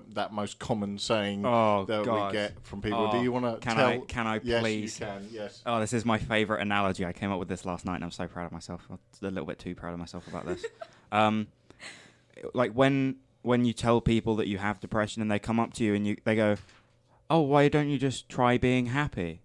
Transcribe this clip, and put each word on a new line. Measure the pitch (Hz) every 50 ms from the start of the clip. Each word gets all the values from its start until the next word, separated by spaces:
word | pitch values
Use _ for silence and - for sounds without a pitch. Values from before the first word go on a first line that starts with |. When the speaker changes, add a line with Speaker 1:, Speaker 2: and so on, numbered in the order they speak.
| 104 - 107
Speaker 1:
that | 104 101 87
most | 107 104 104 101 - -
common | - - 127 107 101 101 101 101
saying | - - 117 110 101 101 101 101 101
Speaker 2:
Oh, | 127 120 117 113 107 104 101 95
Speaker 1:
that | 92 113 107 104
Speaker 2:
God. | 123 113 107 101 98
Speaker 1:
we | 98 107
get | 104 104 - - -
from | - - 101
people. | 101 110 107 117 110 107
Do | 107 -
Speaker 2:
Oh, |
Speaker 1:
you | 123 123
wanna | 120 127 123 123 117 107
Speaker 2:
can | - 123 113
Speaker 1:
tell? | 110 131 123
Speaker 2:
I, | 117 123 127 -
can | - 127 117 110
I | 110 110 110
Speaker 1:
Yes, | 120 117 117
Speaker 2:
please? | 113 113 107 107 104 104 - -
Speaker 1:
you | 117
can, | 104 98 98 98 104
yes. | 113 110 104 101 - - -
Speaker 2:
Oh, | 120 117 113
this | 110 107 123
is | 117 101
my | 120 110 107
favourite | - - 113 110 107 95 107 -
analogy. | 92 104 104 101 101 98 95 - 95
I | 87
came | 90 - - 98
up | 98 90
with | 95 87
this | 92 87 -
last | 98 87 87 -
night, | 98 90
and | - 82
I'm | 87
so | - - 92 85
proud | - 87 87
of | 82
myself. | 82 85 - - 90 85 - -
I'm | 95 92 _ _ - -
a | - 98
little | 95 95 80 80
bit | - -
too | - 90 90
proud | 85 - 90 87
of | 87
myself | 85 82 - 87 85 -
about | 85 87 - -
this. | - 359 359 453
Speaker 3:
<laughs> | - - - - - - _ -
Speaker 2:
Um, | - 104 110 107 107 107 107 - - _ _ - - - - - - - - - - _ _ _ - - - - -
like, | 123 123 104 104
when, | 120 135 135 139 139 135 131 135 - _ _ _ _ -
when | 117 123 123 123
you | 120 113
tell | - - 120 117 117
people | - - 113 113 - 113 110 107
that | 92 80
you | 101 92
have | 98 101 107 -
depression | - 104 - 110 107 104 - 113
and | 110 107
they | 104 104
come | - - 113 113
up | 117 98 -
to | - 117
you | 107 101
and | 104 104 104
you, | 104 - -
they | 117 110
go, | 110 110 107 104 101 - - - - _ _ _ _ _ _ _ _ _ -
"Oh, | 151 165
why | 156 135 143 147 143 147
don't | 143 151 147 143
you | 147 131
just | 131 139 123 - - -
try | - - 127 123 123 123
being | - 127 127 127 123 120
happy?" | 120 143 147 143 - 117 90 82 82 87 _